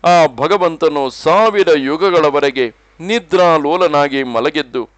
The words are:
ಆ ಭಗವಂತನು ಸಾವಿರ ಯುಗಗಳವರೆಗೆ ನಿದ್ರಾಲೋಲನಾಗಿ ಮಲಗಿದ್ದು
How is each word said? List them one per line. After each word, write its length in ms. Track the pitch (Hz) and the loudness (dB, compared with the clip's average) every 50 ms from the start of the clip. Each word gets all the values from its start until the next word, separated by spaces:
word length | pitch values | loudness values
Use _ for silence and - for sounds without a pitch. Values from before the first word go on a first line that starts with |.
| - | 2
ಆ 220 | 170 175 175 160 | 4 4 4 4
ಭಗವಂತನು 840 | 147 127 120 135 160 190 208 180 175 165 147 165 160 147 147 139 127 | 2 0 -2 -2 -2 0 0 0 -2 -2 0 -2 -2 0 0 -4 -6
ಸಾವಿರ 580 | 120 - - 156 165 196 220 226 208 202 190 175 160 | -8 -4 -2 0 2 2 2 2 2 2 2 2 2
ಯುಗಗಳವರೆಗೆ 960 | 151 135 135 147 160 180 196 180 175 156 151 139 143 143 143 131 131 127 117 110 _ _ _ _ _ | 0 0 -2 -4 -2 -2 0 2 2 2 2 0 2 0 0 0 -2 -4 -4 -4 _ _ _ _ _
ನಿದ್ರಾಲೋಲನಾಗಿ 1200 | 160 180 220 240 185 160 180 185 180 175 165 160 143 143 160 180 185 170 147 143 143 143 135 139 135 | -8 -6 -6 -6 -4 -2 0 2 2 4 2 2 0 -2 -2 0 0 0 2 0 0 0 -2 -4 -6
ಮಲಗಿದ್ದು 680 | 123 120 113 117 147 147 156 147 127 117 131 117 - _ | -4 -4 -2 -2 -2 -4 -4 -8 -6 -6 -8 -8 -8 _